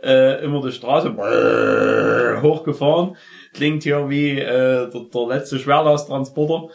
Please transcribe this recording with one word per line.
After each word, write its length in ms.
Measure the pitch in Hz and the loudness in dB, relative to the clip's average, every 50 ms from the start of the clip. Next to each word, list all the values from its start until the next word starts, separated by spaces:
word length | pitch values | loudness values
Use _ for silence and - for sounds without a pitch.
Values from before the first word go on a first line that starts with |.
äh, 420 | - 131 131 131 131 135 135 - 156 | 0 2 4 6 6 4 2 0 -4
immer 220 | 147 143 143 131 | -4 -4 -4 -4
die 60 | 127 | -6
Straße 400 | 123 - 117 120 139 156 - - | -8 -8 -4 0 0 0 0 0
brrr, 1300 | 107 - 101 107 117 113 113 113 113 113 110 107 110 110 110 110 110 113 107 110 110 117 123 117 110 110 | -4 -4 -2 0 2 2 4 4 4 2 2 2 2 2 2 2 2 2 2 2 2 2 0 0 0 0
hochgefahren. 760 | 131 151 160 156 - 151 143 - 139 143 160 175 175 190 185 - - - - - - - - | 2 2 0 0 -2 -6 -4 -2 0 0 2 2 0 -2 -6 -12 -20 -20 -20 -20 -20 -16 -8
Klingt 300 | - 143 151 156 151 151 | -4 -2 -2 -2 -2 -2
hier 260 | 147 147 147 143 139 | -2 -2 -2 -2 -2
wie, 300 | 143 143 147 143 139 135 | -2 -2 0 0 -2 -2
äh, 500 | 139 - 123 127 131 131 131 127 123 113 | -2 -2 0 0 2 2 0 0 -2 -4
der, 120 | 120 123 120 - - | -8 -14 -12 -8 -6
der 140 | 123 120 | -4 -4
letzte 320 | 120 131 143 139 - 143 131 | -2 -4 -4 -6 -6 -8 -6
Schwerlasttransporter. 1120 | - 143 143 151 156 151 147 143 - - 139 135 131 131 - 151 151 151 165 156 160 - | 0 2 2 2 4 4 2 2 0 -4 -6 -6 -6 -4 -4 -2 -2 0 -2 -4 -6 -10